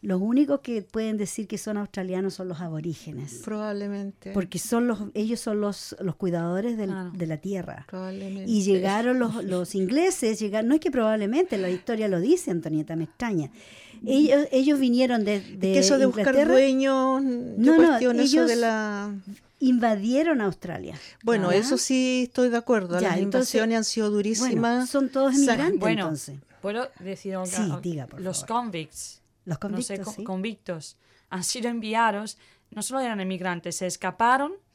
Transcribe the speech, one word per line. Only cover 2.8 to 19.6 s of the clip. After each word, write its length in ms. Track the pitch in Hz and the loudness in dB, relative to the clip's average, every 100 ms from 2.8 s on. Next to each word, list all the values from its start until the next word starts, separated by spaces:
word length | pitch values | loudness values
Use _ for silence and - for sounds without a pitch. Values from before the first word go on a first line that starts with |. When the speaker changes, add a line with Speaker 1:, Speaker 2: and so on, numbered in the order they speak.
| 160 151 - 127 143 - | -6 -8 -10 -12 -12 -12
Speaker 2:
Probablemente. 880 | - 214 214 202 202 202 196 - - | -10 -8 -6 -6 -6 -8 -8 -12 -8
Speaker 1:
Porque 240 | 196 185 175 | -4 -4 -6
son 260 | - 233 240 | -2 0 0
los, 120 | 214 208 - | -2 -4 -4
ellos 240 | 220 233 | -4 -4
son 220 | - 214 | -4 -2
los, 340 | 202 196 - - | -2 -4 -12 -8
los 160 | 190 156 | -6 -4
cuidadores 640 | 190 170 170 180 233 233 | -2 -2 -2 -2 -2 -4
del, 120 | 202 | -4
Speaker 3:
Claro. 200 | 190 180 | -6 -8
Speaker 1:
de 140 | 180 165 | -6 -6
la 100 | 156 | -4
tierra. 480 | 190 196 175 - 139 | -4 -6 -8 -12 -14
Speaker 2:
Probablemente. 600 | 185 185 190 196 196 190 | -12 -10 -10 -10 -8 0
Speaker 1:
Y 100 | 214 | 0
llegaron 540 | 196 190 185 202 233 254 | 4 2 2 0 0 0
los, 160 | 233 220 | 0 -2
Speaker 2:
<laughs> 80 | |
Speaker 1:
los 300 | 196 180 175 196 | -2 -2 -2 -2
ingleses, 640 | 185 262 359 359 233 214 | 0 2 2 2 -2 -2
llegaron, 300 | 214 208 226 | -2 -2 2
no 60 | 302 | 2
es 40 | |
que 100 | 339 | 2
probablemente, 680 | 262 220 220 202 254 370 214 | 0 2 2 0 0 0 0
la 120 | 185 | -2
historia 360 | 180 - 226 214 | -4 -4 -2 0
lo 120 | 185 | 0
dice, 320 | 190 359 - | 2 2 2
Antonieta, 440 | 175 156 156 156 165 | -4 -2 -4 -2 -6
me 80 | - | -6
extraña. 460 | _ 240 190 139 - - - - - 220 | _ -4 -2 -4 -10 -20 -20 -20 -14 0
Ellos, 420 | 269 302 277 285 | 4 6 6 4
ellos 280 | 262 269 285 | 2 4 4
vinieron 440 | 262 240 254 240 208 | 4 4 2 2 0
de, 100 | 208 | -2
Speaker 2:
Es 220 | 190 196 | -4 -4
Speaker 1:
de 140 | 190 | 2
Speaker 2:
que 60 | 190 | 4
eso 180 | 190 269 | 6 6
de 80 | 262 | 4
buscar 220 | 214 208 269 | 4 2 4
Speaker 1:
Inglaterra. 160 | 311 | 6
Speaker 2:
dueños, 680 | 262 269 262 269 269 262 262 | 8 6 4 2 2 2 2
yo 60 | 269 240 247 220 | 0 -2 -6 2
Speaker 1:
No, 140 | 240 320 | 6 8
no, 60 | 330 | 8
Speaker 2:
cuestiono 340 | 262 247 240 | 6 4 4
eso 240 | 285 294 330 | 4 4 4
de 80 | |
Speaker 1:
ellos 40 | 233 | 4
Speaker 2:
la 540 | 226 220 214 202 208 202 190 202 _ | 2 0 -2 -4 -6 -10 -12 -18 _
Speaker 1:
invadieron 840 | _ | _